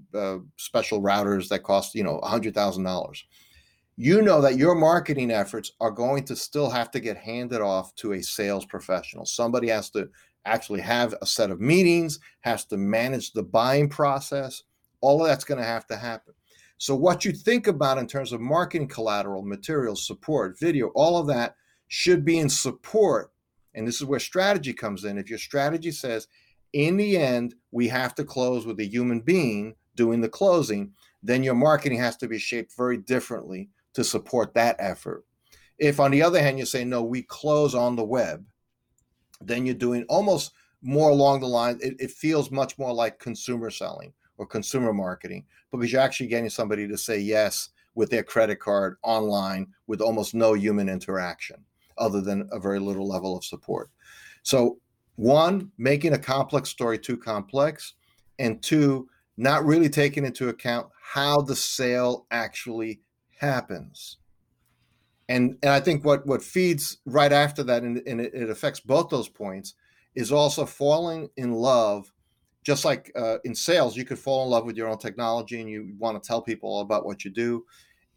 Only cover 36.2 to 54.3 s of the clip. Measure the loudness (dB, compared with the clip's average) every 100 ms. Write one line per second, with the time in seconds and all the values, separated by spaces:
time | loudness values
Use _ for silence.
36.2 | 4 4 2 0 -4 -4 -2 -2 -2 -4
37.2 | -8 -6 0 2 4 2 0 0 0 0
38.2 | 0 -4 -14 _ _ _ _ _ _ _
39.2 | _ _ -6 -2 -2 0 0 -2 0 2
40.2 | 4 0 -2 -12 _ _ -2 4 6 8
41.2 | 6 4 0 0 0 -2 -6 -6 -10 -4
42.2 | 0 0 0 -2 -2 -4 -4 0 0 -2
43.2 | -10 -10 -6 -6 -6 -8 -10 -10 -16 _
44.2 | _ -16 -8 -6 -4 -2 0 0 -4 -6
45.2 | -10 -14 -16 _ _ -6 0 2 2 0
46.2 | -2 -2 -2 -4 -2 -2 -4 -6 -4 -2
47.2 | 0 2 2 -2 -10 _ _ -2 0 0
48.2 | 0 2 2 0 0 0 0 -4 -2 0
49.2 | 0 -2 -2 -6 -8 _ -10 -2 0 0
50.2 | -2 2 4 4 2 2 0 -4 -4 -4
51.2 | -4 -8 -14 -16 _ _ _ -4 -2 0
52.2 | -2 -4 -4 -6 -4 -2 -2 -4 -4 -4
53.2 | -4 -6 -8 -14 -6 -6 -6 _ -20 -20
54.2 | -20